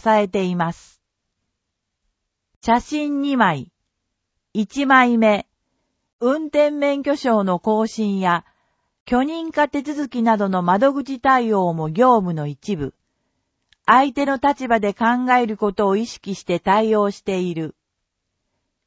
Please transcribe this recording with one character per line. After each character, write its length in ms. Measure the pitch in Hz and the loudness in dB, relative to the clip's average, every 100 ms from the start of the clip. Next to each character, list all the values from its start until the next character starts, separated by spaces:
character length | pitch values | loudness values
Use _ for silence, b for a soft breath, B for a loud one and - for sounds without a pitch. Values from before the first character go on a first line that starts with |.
| 226 | 2
え 200 | 214 202 | 2 2
て 160 | 196 | -2
い 120 | 185 180 | -2 -2
ま 180 | 165 | -4
す。 280 | 170 - _ _ _ _ _ _ _ _ _ _ _ _ _ _ _ _ _ | -6 -16 _ _ _ _ _ _ _ _ _ _ _ _ _ _ _ _ _
写 200 | - 233 | 0 0
真 400 | - 302 294 285 | 0 -4 -4 -2
二 160 | 285 269 | -2 0
枚。 340 | 202 147 - _ _ _ _ _ _ _ _ | 0 0 -8 _ _ _ _ _ _ _ _
一 320 | 208 208 262 269 | -6 -4 -2 2
枚 320 | 262 247 233 | 4 4 4
目。 300 | 220 208 - _ _ _ _ _ _ _ | 2 2 -4 _ _ _ _ _ _ _
運 280 | 240 294 311 | -2 -2 -2
転 220 | 294 294 | 0 0
免 300 | 294 285 277 | 0 -2 -2
許 140 | 277 285 | -2 -2
証 280 | 262 220 | 0 0
の 140 | 196 180 | 0 -2
更 300 | - 214 220 | 0 -2 -2
新 320 | - 214 196 | -4 -4 -2
や、 260 | 185 170 - _ _ _ _ _ - | 0 -2 -4 _ _ _ _ _ -4
許 160 | 247 | -2
認 300 | 285 330 330 | -2 -4 -6
可 180 | 302 294 | -2 -2
手 120 | 285 | -2
続 260 | 285 294 277 | -6 -6 -6
き 140 | 247 | -2
な 160 | 233 220 | 0 2
ど 120 | 202 | 0
の 120 | 185 | 0
窓 320 | 175 190 269 | 0 2 2
口 260 | 277 269 269 | 0 -6 -4
対 320 | 269 262 233 | 2 2 2
応 220 | 202 180 | 0 0
も 160 | 165 156 | -2 -4
業 280 | 156 254 240 | 2 4 4
務 180 | 180 160 | 2 -4
の 100 | 147 | -6
一 300 | 143 - 185 | -8 -6 -6
部。 180 | 135 - _ _ _ _ _ _ _ _ - | -6 -10 _ _ _ _ _ _ _ _ 2
相 280 | 240 285 | 4 4
手 120 | 254 277 | 0 -2
の 120 | 269 | 0
立 300 | 277 285 262 | 0 -2 0
場 120 | 226 | 0
で 140 | 202 | 0
考 360 | 196 226 247 254 | -2 0 0 2
え 120 | 247 233 | 2 0
る 120 | 208 | -2
こ 160 | 208 | -2
と 140 | 202 202 | 0 0
を 80 | 196 | 0
意 100 | 233 | -2
識 300 | - - 190 | -10 -12 -10
し 80 | |
て 160 | - 175 | -4 -2
対 360 | - 202 220 214 | 0 2 2 2
応 160 | 202 | 0
し 100 | 202 | -4
て 180 | - 190 | -6 -4
い 140 | 180 165 | -2 -4
る。 200 | 156 - _ _ _ _ _ _ _ _ _ _ | -8 -10 _ _ _ _ _ _ _ _ _ _